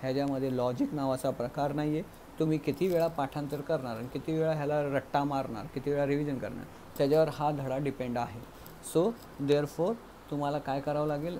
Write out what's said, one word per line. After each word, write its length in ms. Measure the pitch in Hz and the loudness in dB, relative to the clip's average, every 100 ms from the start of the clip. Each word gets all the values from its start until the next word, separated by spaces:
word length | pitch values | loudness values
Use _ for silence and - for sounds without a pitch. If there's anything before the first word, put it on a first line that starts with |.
ह्याच्यामध्ये 560 | 131 131 139 135 135 127 | -2 0 2 0 0 2
logic 380 | 123 123 277 | 2 2 0
नावाचा 360 | 151 135 131 135 | 0 0 2 0
प्रकार 420 | - 131 - 143 | 0 -2 0 0
नाही 220 | 143 151 | 0 0
आहे. 80 | 156 - - - - | 0 -2 -12 -14 0
तुम्ही 200 | 160 156 | 2 2
किती 280 | 151 135 185 | 0 2 4
वेळा 200 | 170 165 | 4 2
पाठांतर 540 | 160 139 151 143 143 | 2 -2 -2 -4 -6
करणार 360 | 143 156 127 113 | -2 -2 0 -6
आणि 120 | 123 | -4
किती 200 | 143 160 | -6 -2
वेळा 200 | 160 160 | 2 2
ह्याला 300 | 156 143 151 | 2 2 2
रट्टा 420 | 143 135 - 143 | 2 0 0 0
मारणार, 420 | 143 135 - 110 - | 2 0 -2 -6 -6
किती 160 | 135 143 | -4 -2
वेळा 160 | 143 143 | 2 2
revision 320 | 143 147 131 | 2 0 -2
करणार, 260 | 104 92 - - - - | -4 -6 -12 -14 -14 0
त्याच्यावर 300 | 143 156 156 | 4 6 4
हा 220 | 135 151 | 4 0
धडा 280 | 147 135 131 | 2 0 0
depend 400 | 143 135 127 120 | 0 -2 -2 -2
आहे. 220 | 117 107 - - - - - | -2 -6 -14 -16 -16 -16 0
So 160 | 160 196 233 - - 139 | 4 4 2 -10 -4 4
therefore 440 | 147 147 - 180 233 - - - | 4 4 0 0 0 -8 -18 -6
तुम्हाला 280 | 147 143 143 | -2 0 -2
काय 220 | 139 139 | -2 -2
करावं 260 | 143 147 151 | 0 0 0
लागेल, 320 | 143 165 175 | 0 -2 -6